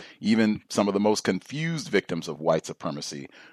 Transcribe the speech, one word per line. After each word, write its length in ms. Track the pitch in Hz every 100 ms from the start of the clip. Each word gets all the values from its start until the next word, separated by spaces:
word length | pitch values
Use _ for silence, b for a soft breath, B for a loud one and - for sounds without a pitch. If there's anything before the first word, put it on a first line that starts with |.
| B B
even 420 | 104 113 107 104 -
some 180 | - 104
of 60 |
the 60 | 98
most 240 | 104 104
confused 640 | - 92 - 143 165 160 101
victims 380 | 98 - 85 82
of 120 | 73
white 260 | 80 82 -
supremacy, 600 | 80 85 73 - 73 67 b b